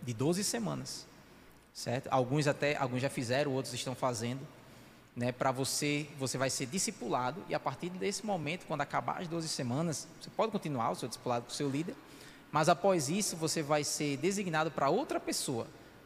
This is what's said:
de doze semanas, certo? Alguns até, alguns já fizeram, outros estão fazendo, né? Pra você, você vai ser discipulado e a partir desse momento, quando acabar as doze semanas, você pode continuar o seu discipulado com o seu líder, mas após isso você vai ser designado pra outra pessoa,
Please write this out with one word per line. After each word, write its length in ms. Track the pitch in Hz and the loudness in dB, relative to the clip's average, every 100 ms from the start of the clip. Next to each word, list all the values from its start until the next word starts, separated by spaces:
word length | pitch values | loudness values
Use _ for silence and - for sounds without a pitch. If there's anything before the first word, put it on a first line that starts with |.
de 120 | 127 | -8
doze 300 | 113 139 180 | 0 2 2
semanas, 640 | 202 240 196 139 135 - - - - - - - - | 0 -2 -2 -4 -6 -10 -12 -20 -20 -20 -20 -20 -20
certo? 360 | - - 123 - | -10 -2 -2 2
Alguns 360 | 131 120 147 143 | 2 4 4 4
até, 280 | 135 143 147 | 2 2 2
alguns 260 | 131 123 | 0 0
já 80 | 135 | 0
fizeram, 440 | - 117 127 147 | 0 0 2 2
outros 200 | 131 131 | 0 -2
estão 220 | 123 - 127 | -4 -6 -2
fazendo, 500 | 131 113 120 135 147 - - - - - - - | 0 0 -2 -4 -8 -16 -20 -20 -20 -20 -14 -4
né? 160 | 123 | -2
Pra 180 | 127 - | 2 0
você, 560 | 127 135 - 147 147 151 147 | 2 0 0 2 0 -2 -4
você 200 | 131 127 | -2 2
vai 120 | 135 | 0
ser 180 | - 135 | 0 -2
discipulado 760 | 185 - - 240 143 127 160 202 | -2 -2 -2 -2 0 0 -2 -2
e 60 | 156 | -2
a 40 | |
partir 300 | 147 135 175 | -2 -4 -6
desse 360 | 180 190 202 214 | -2 -2 -2 -2
momento, 400 | 190 147 180 - | -2 -2 -4 -4
quando 140 | 156 | -2
acabar 400 | 143 139 127 - | 0 0 -2 -2
as 60 | 180 | -2
doze 220 | 170 160 | -4 -2
semanas, 580 | - 127 127 170 147 - - | -2 0 0 0 -2 -6 -14
você 80 | - | -12
pode 220 | - 220 | -2 0
continuar 400 | 220 160 135 117 | 0 -2 0 0
o 40 | 180 | 0
seu 140 | 131 | -4
discipulado 360 | - - 120 117 | -4 0 0 0
com 60 | |
o 20 | |
seu 160 | - 143 | -2 0
líder, 260 | 135 175 262 - - - - - | 0 -2 -6 -14 -18 -18 -20 -2
mas 180 | 147 160 | 4 6
após 400 | 175 196 180 131 | 6 6 4 4
isso 260 | 190 196 170 | 0 0 -2
você 260 | 160 - | 0 0
vai 220 | 143 151 | 2 2
ser 320 | 143 - 147 139 | 2 0 0 2
designado 540 | 165 196 185 156 160 | 2 2 0 2 0
pra 180 | - 139 | 2 4
outra 300 | 185 311 339 | 4 2 -2
pessoa, 480 | - - - 120 110 - - - | -2 -2 0 -2 -4 -10 -20 -20